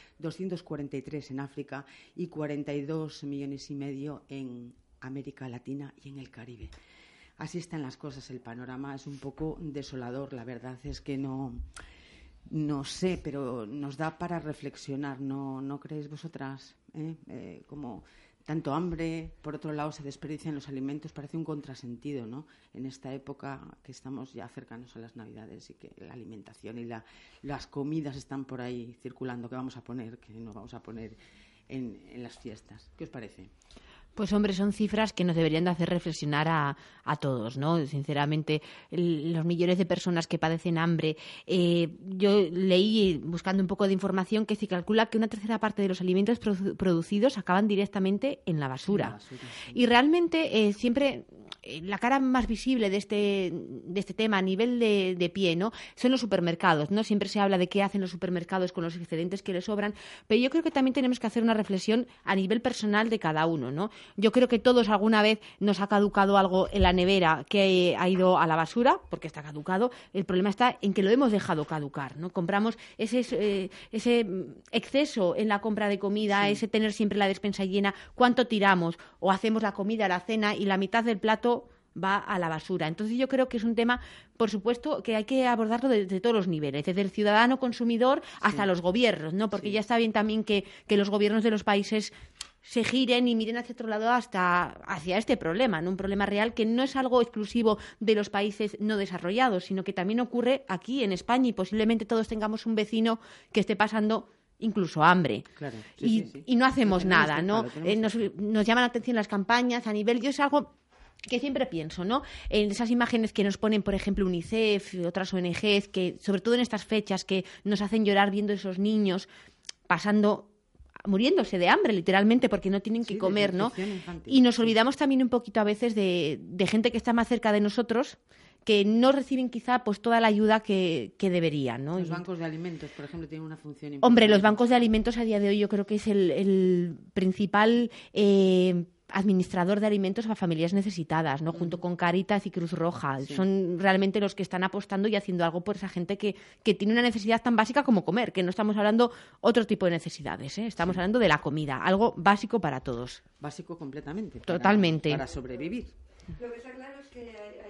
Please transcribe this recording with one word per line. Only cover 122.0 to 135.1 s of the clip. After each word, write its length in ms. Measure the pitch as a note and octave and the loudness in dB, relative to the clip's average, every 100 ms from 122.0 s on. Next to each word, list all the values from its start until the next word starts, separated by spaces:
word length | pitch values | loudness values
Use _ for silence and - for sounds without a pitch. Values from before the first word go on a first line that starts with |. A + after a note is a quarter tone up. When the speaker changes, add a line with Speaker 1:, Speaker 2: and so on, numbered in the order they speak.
| E3 F#3+ G#3 A#3+ B3 | 4 6 6 6 4
Speaker 2:
porque 200 | G3+ F#3+ | 0 0
no 120 | G3 | -2
tienen 220 | G3 A3+ | -2 -4
que 60 | A#3 | -4
Speaker 1:
Sí, 40 | F#3+ | -2
de 40 | |
Speaker 2:
comer, 340 | F#3+ G3+ G3+ | 0 2 2
¿no? 120 | F3+ A3 | 2 -2
Speaker 1:
desnutrición 260 | - F#3+ G3 | -2 -6 -6
infantil, 360 | F3 E3+ - | -10 -14 2
Speaker 2:
Y 80 | C4 | 6
nos 140 | B3 A#3 | 6 6
Speaker 1:
sí. 60 | |
Speaker 2:
olvidamos 360 | A3+ A3 A#3 C4+ | 4 4 4 2
también 240 | D4 C4+ | 2 4
un 80 | B3+ | 4
poquito 300 | A#3+ A#3+ G#3+ | 2 0 0
a 40 | |
veces 300 | G#3 G#3 A#3+ G#3+ | 2 2 0 0
de, 440 | F#3+ F3 D3+ C#3 | 2 2 0 -4
de 260 | E3+ F#3 F#3+ | -8 -2 0
gente 240 | G#3+ A#3 | 2 2
que 60 | A#3+ | 0
está 160 | A#3 | 0
más 140 | A#3 A3+ | 0 2
cerca 240 | A#3+ A3+ | 0 2
de 80 | G#3 | 2
nosotros, 560 | G#3 G#3 A3+ A3+ C#4+ - _ _ - _ | 2 0 0 0 -2 -6 _ _ -20 _
que 200 | - G#3 | 2 4
no 280 | G3+ A3 B3+ | 4 6 6
reciben 380 | C#4 C4 C4 B3+ | 4 0 -2 -2
quizá, 320 | A#3 - B3 | -6 -2 0
pues, 180 | B3 G3+ | 0 -2
toda 180 | A#3 A#3 | 2 4
la 80 | A3+ | 4
ayuda 340 | G#3 G#3+ A3 | 4 4 4
que, 520 | A3 F#3+ F3+ D#3+ G#2 - | 2 0 2 0 -4 -2
que 100 | G3 | 0
deberían, 560 | F3+ E3 D3 C3 A#2 C#3 | 2 0 0 -2 -4 -6
¿no? 140 | F3+ | -4
Speaker 1:
Los 80 | E3 | -4
Speaker 2:
Y 40 | |
Speaker 1:
bancos 280 | E3+ F3+ F3 | -6 -8 -8
de 60 | E3 | -6
alimentos, 440 | D#3+ F3 D#3+ D3 | -6 -8 -10 -12
por 140 | - D3 | -14 -12
ejemplo, 220 | E3+ D#3+ | -12 -12
tienen 160 | D#3 D#3+ | -12 -12
una 120 | D#3 | -14
función 360 | D3+ C#3+ D3+ C#3+ | -16 -14 -12 2
Speaker 2:
Hombre, 240 | A#3+ A#3+ A3 | 6 8 8
Speaker 1:
importante. 20 | |
Speaker 2:
los 140 | G#3 | 8
bancos 280 | G#3 G#3 A#3+ | 6 4 4
de 60 | B3 | 6
alimentos 420 | A#3 A3 A3 | 4 2 0